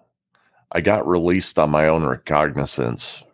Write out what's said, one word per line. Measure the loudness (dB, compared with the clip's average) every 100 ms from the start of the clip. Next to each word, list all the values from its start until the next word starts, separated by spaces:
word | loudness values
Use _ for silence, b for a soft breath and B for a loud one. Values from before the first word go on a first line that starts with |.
| _ _ _ _ _ _ -8
I | -2
got | 0 0 2
released | 0 2 0 0 0
on | 2
my | 2 2
own | 2
recognizance | 0 -4 -2 0 0 -2 -4 -4 -4 -4 -8 -14 -20